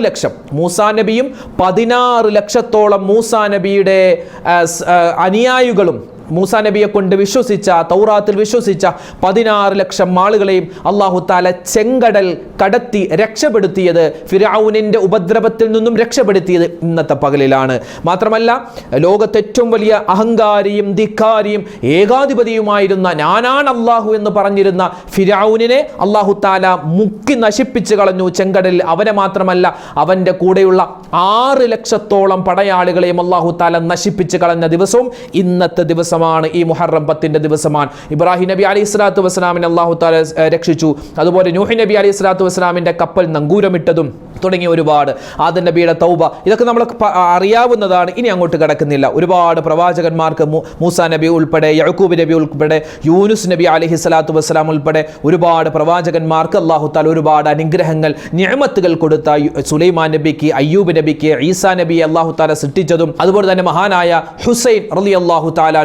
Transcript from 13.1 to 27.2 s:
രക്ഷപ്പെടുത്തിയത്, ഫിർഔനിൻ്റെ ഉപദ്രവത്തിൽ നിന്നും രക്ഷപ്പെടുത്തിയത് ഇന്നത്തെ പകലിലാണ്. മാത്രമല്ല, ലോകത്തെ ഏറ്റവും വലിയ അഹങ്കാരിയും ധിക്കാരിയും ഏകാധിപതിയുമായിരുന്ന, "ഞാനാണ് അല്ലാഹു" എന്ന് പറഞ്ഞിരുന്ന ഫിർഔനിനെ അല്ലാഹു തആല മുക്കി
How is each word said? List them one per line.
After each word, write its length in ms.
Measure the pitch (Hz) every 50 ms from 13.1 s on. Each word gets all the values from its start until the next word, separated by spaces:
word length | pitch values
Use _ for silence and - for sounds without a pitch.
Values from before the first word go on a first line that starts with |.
| 156 170
രക്ഷപ്പെടുത്തിയത്, 920 | 220 220 220 - - - 220 226 190 - - 190 185 175 165 170 165 151 - - - -
ഫിർഔനിൻ്റെ 680 | 190 196 208 208 190 220 220 214 208 220 214 208 202 226 190 185
ഉപദ്രവത്തിൽ 600 | 202 220 170 170 220 226 208 226 220 - 226 220 220
നിന്നും 220 | 226 220 233 233 214
രക്ഷപ്പെടുത്തിയത് 640 | 233 233 - 277 247 202 202 190 165 185 180 170 175 165 - - 170
ഇന്നത്തെ 300 | 165 165 165 151 - 180 127 151
പകലിലാണ്. 520 | 143 139 139 139 135 135 131 131 131 131 117 - - - - - 165
മാത്രമല്ല, 400 | 180 185 226 214 220 226 226 233 233 262 247 - - - - - - 135 156
ലോകത്തെ 360 | 175 202 202 220 208 - 214 202
ഏറ്റവും 280 | - - - 240 233 226
വലിയ 180 | 220 208 214 214 202 208 - 185
അഹങ്കാരിയും 760 | 196 220 233 233 214 220 208 208 208 190 202 208 208 202 202 202 190
ധിക്കാരിയും 640 | 220 214 214 214 220 220 226 214 208 208 208 208 208 - - - - 123 147 175
ഏകാധിപതിയുമായിരുന്ന, 1120 | 208 208 247 262 277 277 269 214 233 226 226 220 214 208 208 202 202 190 196 190 185 180 170 151 151
"ഞാനാണ് 460 | 160 185 220 240 247 262 277 294 277 254
അല്ലാഹു" 340 | 233 226 233 233 226 208 214 214 214
എന്ന് 140 | 208 208 185 208
പറഞ്ഞിരുന്ന 480 | 196 202 202 196 190 196 180 185 185 170 - - - - -
ഫിർഔനിനെ 640 | 202 196 180 208 190 208 220 220 226 233 233 247 277 302 302 - - -
അല്ലാഹു 300 | 202 208 214 202 190 202 202 208
തആല 200 | 196 190 190 185 185 185 180 147 156 165 185
മുക്കി 400 | 220 202 214 -